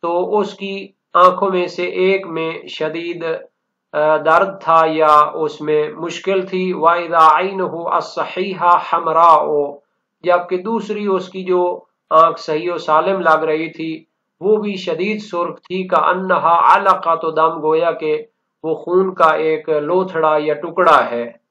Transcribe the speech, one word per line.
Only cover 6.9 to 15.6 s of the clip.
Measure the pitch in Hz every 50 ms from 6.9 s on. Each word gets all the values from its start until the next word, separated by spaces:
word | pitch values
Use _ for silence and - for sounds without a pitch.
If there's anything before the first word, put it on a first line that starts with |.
| 170 175 175 160 170 165 160 160 151 160
عَيْنُهُ | 185 196 196 190 185 160 156 165 170 165
الصَّحِيحَةُ | - 170 160 - - 170 151 - - 185 190 202 180 - 170 175 175 170 - -
حَمْرَاءُ، | - 165 165 165 156 165 170 170 160 151 151 151 156 147 143 143 143 - _ _ _ _ _ _ _ _ -
جبکہ | 175 175 180 180 - 185
دوسری | 180 180 214 226 214 - - 214 208 208
اس | 202 190 185 180 -
کی | - 190 185
جو | 185 185 180 180 180 180 - - _ _ _ _ _
آنکھ | 160 160 165 165 156 -
صحیح | - - 156 156 170 175
و | 175 156
سالم | - - 156 156 156 190 196 185
لگ | 175 165 156 160 160
رہی | 156 156 156 160 160
تھی | 160 - 160 160 160 - _ _ _ _ _ _ _ _
وہ | 165 196 214
بھی | 214 202 208 196
شدید | 185 - 180 160 151 180 208 214 214
سرخ | 208 - - 175 170 165 -
تھی۔ | -